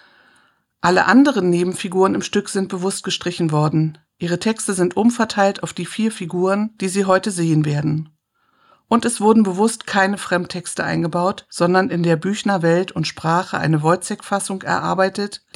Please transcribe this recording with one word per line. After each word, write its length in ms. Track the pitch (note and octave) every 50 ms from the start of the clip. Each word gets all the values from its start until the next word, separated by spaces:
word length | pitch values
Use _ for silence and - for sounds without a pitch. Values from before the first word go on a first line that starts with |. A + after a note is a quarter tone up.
| _ _ _ _ _ _ _ _ _ _ _ _ _ _ _ _
Alle 260 | - F3 F#3 F#3 E3+
anderen 440 | - G3 C4 C#4+ D4 C4+ G#3+ F3+ F3+
Nebenfiguren 640 | F3 E3+ F3+ F3+ F3+ - - F#3 F3 F#3 F#3+ G3 G3
im 80 | G3+ -
Stück 260 | - - G#3 G3+ -
sind 200 | - G3 F#3+ F#3+
bewusst 340 | G3 F3+ F3+ G3 F#3+ - -
gestrichen 460 | F#3+ F3+ - - F3+ E3+ - F3 D#3+
worden. 480 | D3+ D3+ D3+ D3+ D#3 D#3 D#3 D#3 D#3 - _ _ _ -
Ihre 200 | F3 E3+ F3 F3
Texte 340 | - A3 A3 A3 - - G3
sind 240 | F3+ F3 F3+ -
umverteilt 680 | G3 G#3+ A#3+ A#3+ A#3+ A3+ A3 - G#3 G3 G3 G3 - -
auf 120 | D#3+ -
die 120 | - F3
vier 240 | - - - A3 A3+
Figuren, 640 | - - F#3 E3 - F3 F3+ F#3+ G3 G#3 G#3+ A3 _ -
die 80 | F#3+ F#3+
Sie 160 | F3+ G3+ G3
heute 260 | F#3+ F#3 F#3 F#3 G#3+
sehen 340 | F#3 F3 E3+ E3 D#3 D#3 D3+
werden. 460 | D3+ D3 D3 D3 D3+ D3+ D#3 D#3 - _ _ _ _ _ _ _ _ _ _ _ _ _ _ _ -
Und 160 | A3+ A#3 -
es 160 | A#3+ - -
wurden 220 | G#3 G#3+ A3 A3+ G#3+
bewusst 460 | G3 F3+ F#3 G#3+ A#3 A#3 - - -
keine 280 | - G3+ F#3+ F#3+ G3+
Fremdtexte 680 | F#3 - - F#3 F3 F3+ - - F3+ F3 - - - E3
eingebaut, 600 | D#3+ E3 D#3+ E3 D#3+ D#3 F3 F3 F#3+ G#3 - - _
sondern 420 | - - E3+ E3+ F3+ F#3 F#3 -
in 140 | - F3 E3
der 100 | F3 E3
Büchner 480 | D#3 D#3+ F#3 G#3 G#3+ - G#3 G3+ F3+ D#3+
Welt 300 | E3 E3+ F3 F#3+ F#3 -
und 120 | E3+ D#3
Sprache 540 | - - - - D#3+ E3 F3 - - - E3+
eine 240 | E3 D#3 D#3+ D3+ D3+
Wojciech-Fassung 800 | D#3+ F3+ F#3 - - G#3 - - - G3+ G3 G3 - G3 F#3 -
erarbeitet, 840 | C#3+ E3+ D#3 D3+ E3+ F3 F#3 F#3+ F#3+ F#3+ G#3 G3+ G3+ - - _ _ -